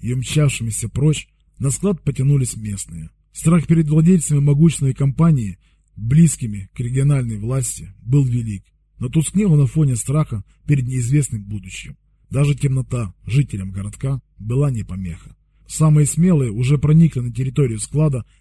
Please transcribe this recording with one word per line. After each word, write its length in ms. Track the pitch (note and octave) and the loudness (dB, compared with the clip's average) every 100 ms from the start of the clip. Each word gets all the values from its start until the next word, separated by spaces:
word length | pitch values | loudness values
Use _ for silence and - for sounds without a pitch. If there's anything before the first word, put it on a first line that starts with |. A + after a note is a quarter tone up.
и 120 | A2+ | -6
умчавшимися 760 | B2+ A#2+ D3+ D3 - A2+ - A2 | -6 -2 0 0 0 -6 -6 -6
прочь, 400 | - D3+ D3 - _ _ - | -2 0 0 -6 _ _ -8
на 120 | C#3 | -4
склад 320 | - G3 F#3+ | -2 -2 -2
потянулись 540 | - C3+ C3+ C#3+ B2 A2 | -4 -2 2 2 0 -6
местные. 540 | G#2+ G2 - E2 D#2+ _ _ | -8 -8 -10 -14 -16 _ _
Страх 340 | - E3 E3+ C#3+ | -4 2 2 4
перед 220 | E3 D3+ | 2 4
владельцами 520 | D#3 D#3+ F#3 - C#3+ | 4 6 4 4 2
могущественной 540 | C#3+ C#3+ E3 - C3+ | 4 6 4 4 -2
компании, 640 | - C#3 B2 E3 C#3+ G#2 F2 _ _ _ - | 0 0 2 4 2 0 -8 _ _ _ -10
близкими 720 | A2 D3 E3 - A#2 G2+ G2 | 0 4 4 4 -6 -8 -10
к 60 | - | -8
региональной 580 | A#2+ C3 C#3 C#3 A#2+ G#2+ | -4 0 2 2 -2 -6
власти, 560 | A2 C3 A#2 - E2 - | -4 -4 -4 -8 -14 -14
был 220 | G#2+ C#3+ | 0 2
велик, 400 | C3 A#2+ A2+ G2 - _ _ - | 2 0 -4 -8 -12 _ _ -10
но 100 | A#2+ | -4
тускнел 460 | D#3+ C#3 F#3+ G#3 D3 | -2 -2 0 2 4
на 100 | C3 | 2
фоне 300 | D#3 C#3+ A#2+ | 2 0 0
страха 480 | - D3+ D3+ A2 - _ - | -2 -2 -2 -6 -10 _ -2
перед 200 | C#3+ B2 | 0 0
неизвестным 580 | B2+ A#2 D3 C#3 G#2+ | -4 0 0 0 -6
будущим. 520 | G2+ G#2+ F#2 - - - _ _ - | -8 -12 -12 -16 -18 -20 _ _ -8
Даже 240 | C3 D3 | -2 0
темнота 600 | C3+ C#3+ C3 A#2+ B2 G2 - G2 | 0 -2 -2 -4 -6 -6 -10 -4
жителям 460 | B2+ C#3+ G#2 F#2+ | 0 0 -4 -8
городка 480 | G2 G2 - C3+ C3+ - - | -8 -10 -8 -6 -6 -10 -14
была 320 | G#2+ B2+ C#3+ | -6 -2 -2
не 140 | A#2 | -2
помеха. 500 | F#2+ F#2+ F2+ - - - _ _ - | -6 -8 -8 -10 -16 -20 _ _ -10
Самые 400 | - D#3 D3+ C#3+ | 0 4 4 2
смелые 440 | D#3 F3+ D#3 B2 | 2 2 2 0
уже 260 | G#2 B2+ D3 | -2 0 2
проникли 440 | D3 D#3 E3 B2+ | 4 6 4 2
на 120 | A#2+ | -6
территорию 460 | A2+ C3 D3 C3 A2 | -4 -4 0 0 -2
склада, 460 | - C#3 D#3 B2+ - _ | -6 0 0 0 -8 _